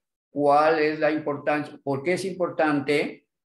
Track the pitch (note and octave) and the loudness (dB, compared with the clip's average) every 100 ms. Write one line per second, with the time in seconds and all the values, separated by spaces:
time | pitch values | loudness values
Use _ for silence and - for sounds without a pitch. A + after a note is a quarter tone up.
0 | _ _ _ C#3+ C#3+ C#3+ D#3 D#3+ D3+ D#3 | _ _ _ -2 4 4 4 4 2 2
1 | D3+ D#3 D3 C#3 C#3+ D3 C#3 - - C3+ | 0 0 -4 -4 -2 -2 -4 -10 -6 -4
2 | E3 F3+ F#3+ F3+ E3+ - D#3 D3 C3+ D3 | -2 -2 -4 -4 -4 0 0 2 0 0
3 | - - _ _ _ | -2 -8 _ _ _